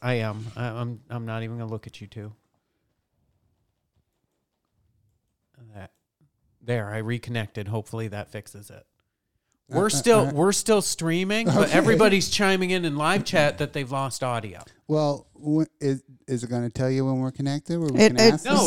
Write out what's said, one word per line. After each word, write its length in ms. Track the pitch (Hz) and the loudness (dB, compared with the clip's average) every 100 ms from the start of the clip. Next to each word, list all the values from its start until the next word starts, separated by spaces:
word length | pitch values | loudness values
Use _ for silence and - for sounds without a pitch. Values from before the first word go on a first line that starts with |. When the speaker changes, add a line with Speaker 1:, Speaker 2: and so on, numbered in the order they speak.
Speaker 1:
I 120 | 127 | -4
am. 320 | 123 110 107 110 | -2 -4 -6 -10
I, 120 | 110 120 | -8 -8
I'm, 320 | 113 120 113 - | -6 -8 -10 -12
I'm 160 | 120 | -12
not 180 | 113 113 | -8 -8
even 140 | 113 117 | -8 -10
gonna 120 | 113 | -10
look 160 | 110 - | -10 -12
at 140 | - | -18
you 40 | 107 | -18
two. 260 | 110 104 107 _ _ _ _ _ _ _ _ _ _ _ _ _ _ _ _ _ _ _ _ _ _ _ _ _ _ _ _ _ _ _ _ 113 | -16 -16 -18 _ _ _ _ _ _ _ _ _ _ _ _ _ _ _ _ _ _ _ _ _ _ _ _ _ _ _ _ _ _ _ _ -20
That, 180 | 101 92 _ _ _ _ _ _ _ | -20 -20 _ _ _ _ _ _ _
there, 320 | 120 120 101 | -6 -4 -4
I 60 | 110 | -6
reconnected. 720 | 110 120 120 117 107 110 101 | -6 -6 -6 -8 -8 -8 -6
Hopefully 400 | 110 - 113 110 | -8 -8 -8 -8
that 220 | 104 - | -8 -12
fixes 400 | 107 - 101 104 | -14 -16 -20 -20
it. 140 | 95 - _ _ _ _ _ _ _ - | -20 -20 _ _ _ _ _ _ _ -4
We're 160 | 139 | 0
Speaker 2:
Uh, 20 | 208 | 0
uh, 20 | |
Speaker 1:
still, 280 | - 240 220 139 | 2 4 4 4
Speaker 2:
uh. 40 | |
Speaker 1:
we're 200 | 143 185 | 2 2
still 300 | 196 - 208 | 2 2 2
streaming, 640 | - - 165 170 190 214 226 | 0 -4 -2 -2 0 0 2
but 220 | 131 156 | 2 4
Speaker 2:
Okay. 40 | |
Speaker 1:
everybody's 560 | 170 - 208 214 190 - | 4 4 4 6 4 2
chiming 420 | - 196 190 180 | 0 2 2 0
in 140 | 185 | 0
in 120 | 170 143 | -2 0
live 280 | 156 196 | 0 0
chat 340 | - 175 147 - | 0 2 2 0
that 140 | 143 | -4
they've 180 | 147 127 | -4 -6
lost 320 | 135 135 - | -6 -6 -4
audio. 400 | 127 117 104 80 - _ - | -4 -4 -6 -12 -20 _ -2
Speaker 2:
Well, 400 | 151 147 143 - | 0 0 -2 -8
wh-, 300 | - 151 156 160 _ | -10 0 0 0 _
is, 220 | 143 135 - 131 - | -2 -2 -6 -20 -6
is 180 | 123 | -6
it 60 | 117 | -4
gonna 180 | 123 120 | -4 -4
tell 220 | - 131 | -2 0
you 160 | 131 131 | 0 0
when 140 | 131 | -2
we're 100 | 131 | -4
connected? 480 | - 139 147 - 170 | -4 -4 -4 -4 -2
Where 100 | 156 | 0
we 100 | 131 | 6
Speaker 3:
It, 80 | 214 | 6
Speaker 2:
can 120 | 123 | 8
Speaker 3:
it 140 | 226 | 6
Speaker 2:
ask 100 | - | 6
Speaker 1:
No, 120 | - 285 | 4 4